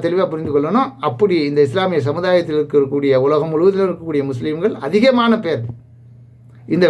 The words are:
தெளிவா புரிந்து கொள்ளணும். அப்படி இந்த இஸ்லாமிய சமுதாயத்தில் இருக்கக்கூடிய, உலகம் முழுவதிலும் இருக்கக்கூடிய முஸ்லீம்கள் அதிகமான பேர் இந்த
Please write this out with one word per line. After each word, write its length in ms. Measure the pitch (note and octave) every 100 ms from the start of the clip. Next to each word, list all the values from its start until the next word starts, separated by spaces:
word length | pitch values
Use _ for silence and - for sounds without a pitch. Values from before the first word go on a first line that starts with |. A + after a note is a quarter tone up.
தெளிவா 220 | E3+ F3 F3+
புரிந்து 240 | D#3+ D#3
கொள்ளணும். 380 | C#3+ D3+ A3 C4+ - D3+
அப்படி 280 | B2 G#3 F3 C#3+
இந்த 120 | D3 C#3
இஸ்லாமிய 340 | F#3 F#3+ E3+ C3
சமுதாயத்தில் 520 | D#3 F3+ F3+ D#3 D3+
இருக்கக்கூடிய, 540 | D3 D3 C3+ C#3+ C#3 C3 C3+
உலகம் 260 | D3+ D#3+
முழுவதிலும் 320 | D#3 F#3 F#3+ F#3+
இருக்கக்கூடிய 340 | E3+ E3 D3 C#3
முஸ்லீம்கள் 440 | B2 D3+ D#3 G3 - C#3
அதிகமான 480 | G3 C4 B3 A#3 A3
பேர் 220 | E3+ C#3 - - - - - - - - - - - D#3+
இந்த 100 | F3